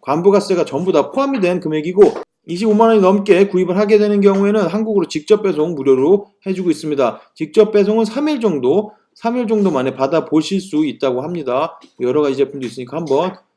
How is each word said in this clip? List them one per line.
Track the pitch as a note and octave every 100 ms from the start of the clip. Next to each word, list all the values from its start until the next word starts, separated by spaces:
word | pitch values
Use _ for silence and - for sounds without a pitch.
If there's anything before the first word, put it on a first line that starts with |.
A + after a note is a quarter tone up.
관부가세가 | - D3+ F#3 G3 G3 F3
전부 | D#3 - F3+
다 | D#3 -
포함이 | - C#4 C4+
된 | F3 F3
금액이고, | D#3+ D#3 D#3 F#3 F#3+ - - _ -
이십오만 | F3 A3 G#3+ A3+
원이 | A3
넘게 | F#3 G3+ G3 F3+ G3
구입을 | F3+ F3+ F3+
하게 | G#3 G#3+
되는 | G#3 G3+
경우에는 | G3 G3 G3 G#3+ F3
한국으로 | G3+ A3 G3+ E3
직접 | D#3 - G#3
배송 | G3 D3+ D#3
무료로 | D#3 C3+ C3 C#3+ G3+ G3+ _ G3
해주고 | F#3 F3
있습니다. | D3+ D#3 C#3 B2 - _
직접 | - D#3 G#3+ G#3+
배송은 | G#3 G3+ A3
삼 | A3 C4+ D4+
일 | D4
정도, | A3 D3+ B2 F3 G#3+ - _
삼 | _ A#3 B3
일 | A3+
정도 | A3 G3
만에 | C#3+ C3
받아보실 | C3 C3+ D#3+ - D#3 D3+ G3
수 | - D3+ D3+
있다고 | A2+ C3+ B2
합니다. | D3 F3 C3 B2+ E3 - _ -
여러 | B2 C#3+
가지 | D3 C3
제품도 | C3+ C#3 B2
있으니까 | B2+ B2 D3+
한번 | D#3+ C3+ F3+ F#3+ _